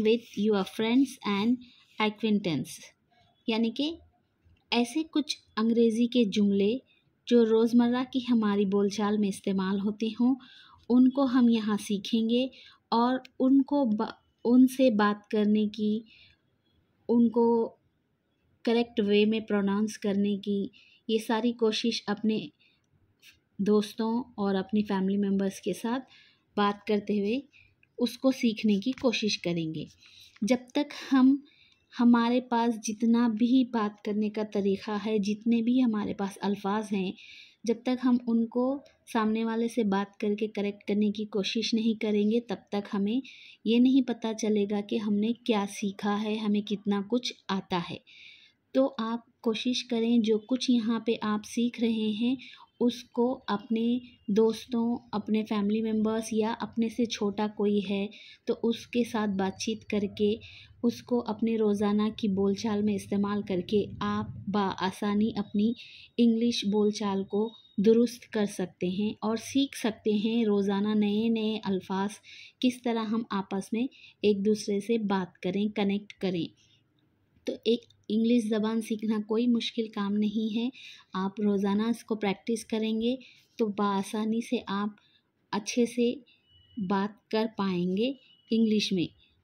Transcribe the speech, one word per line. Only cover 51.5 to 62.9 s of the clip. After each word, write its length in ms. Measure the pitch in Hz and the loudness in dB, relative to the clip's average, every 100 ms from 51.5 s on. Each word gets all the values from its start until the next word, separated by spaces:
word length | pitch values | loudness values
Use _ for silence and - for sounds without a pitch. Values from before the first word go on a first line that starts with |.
| - 240 233 | -2 -2 0
रहे 300 | 233 220 214 | -2 0 -2
हैं, 280 | 208 240 262 - - - _ | 0 -2 -2 -8 -20 -20 _
उसको 520 | 240 - - - 240 | -2 -2 -8 -2 -2
अपने 680 | 269 - 202 - 226 233 247 - - - | -2 -6 -6 -2 -2 0 -2 -6 -14 -2
दोस्तों, 800 | 202 220 220 - 233 233 240 - | 2 2 0 -4 -2 -2 -4 -6
अपने 280 | 208 208 214 | -8 -2 -2
फैमिली 400 | 214 214 202 214 | 0 -2 0 0
मेम्बर्स 480 | 220 220 214 220 226 | 0 0 0 -2 -2
या 200 | 214 214 | -2 -2
अपने 360 | 233 208 - 226 | -4 -6 -2 -2
से 180 | 226 226 | -2 -4
छोटा 400 | - 202 202 214 | -2 -4 -2 -4
कोई 340 | 214 208 208 | 0 0 2
है, 300 | 196 196 208 - - - - | 0 -4 -4 -10 -20 -10 -6
तो 80 | |
उसके 500 | 226 233 226 - 240 | -2 -2 -4 -4 -4
साथ 240 | 233 226 214 | -2 -2 -2
बातचीत 560 | 190 190 - - 220 - | -2 -4 -4 -6 -6 -4
करके, 500 | 208 202 202 208 226 - - - - | -4 -4 -2 -2 -2 -8 -20 -20 -4
उसको 360 | 240 233 - 240 | -4 -4 -4 -4
अपने 380 | 233 214 226 220 | -2 -4 -2 2
रोज़ाना 520 | 214 202 208 208 214 | 0 2 0 0 -2
की 180 | 214 208 | -2 -2
बोलचाल 540 | 190 196 196 233 208 | 0 0 0 -2 0
में 120 | 214 | 0